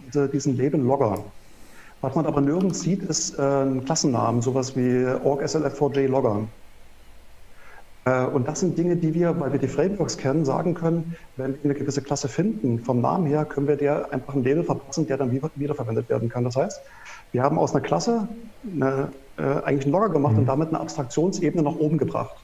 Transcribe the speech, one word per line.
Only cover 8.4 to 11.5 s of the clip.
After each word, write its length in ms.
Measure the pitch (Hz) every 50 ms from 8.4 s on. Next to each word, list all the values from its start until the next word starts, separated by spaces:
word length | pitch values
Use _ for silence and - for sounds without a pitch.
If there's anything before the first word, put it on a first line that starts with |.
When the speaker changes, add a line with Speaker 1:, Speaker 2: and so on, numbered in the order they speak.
| 120
Speaker 1:
das 120 | 151 151 -
sind 180 | 185 170 -
Dinge, 200 | 165 170 175 175
die 180 | 170 165 156 156
wir, 240 | 170 175 170 156 -
weil 120 | 143 131
wir 80 | 139 131
die 80 | 135
Frameworks 480 | 123 - 143 160 196 202 196 156 123 -
kennen, 300 | - - 131 131 160 156
sagen 300 | 135 131 160 165 180 165
können, 400 | 175 170 165 170 170 165 170 170 - - - -
wenn 160 | - 131 135